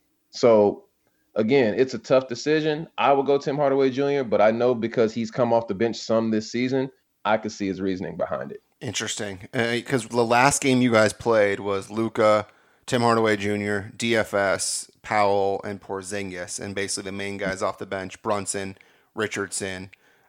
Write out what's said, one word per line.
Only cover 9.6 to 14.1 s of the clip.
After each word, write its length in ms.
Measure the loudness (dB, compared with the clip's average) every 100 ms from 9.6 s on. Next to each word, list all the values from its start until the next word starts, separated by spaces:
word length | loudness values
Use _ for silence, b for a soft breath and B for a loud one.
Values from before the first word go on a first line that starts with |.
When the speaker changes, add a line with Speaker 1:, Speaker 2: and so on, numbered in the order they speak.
| 0 -2 -2
Speaker 2:
'cause 220 | -4 -2
the 160 | 0
last 360 | 4 6 4 4
game 220 | 2 4
you 80 | 6
guys 220 | 6 4
played 480 | 2 2 4 4 0
was 280 | -2 -4 -4
Luka, 600 | -4 -2 2 4 4 0 b b b
Tim 180 | -2 2
Hardaway 340 | 4 4 4 2
Junior, 560 | 0 -2 -2 -4 -6 -6
D 200 | -2